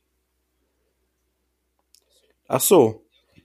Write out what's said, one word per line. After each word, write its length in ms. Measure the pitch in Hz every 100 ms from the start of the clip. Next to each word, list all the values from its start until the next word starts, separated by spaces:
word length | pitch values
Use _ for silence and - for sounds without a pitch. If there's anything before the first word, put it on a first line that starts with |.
| _ _ _ _ _ _ _ _ _ _ _ _ _ _ _ _ _ _ _ _ _ _ _ _ -
Ach 120 | 135
so. 420 | - 185 113 107 _ _ _ _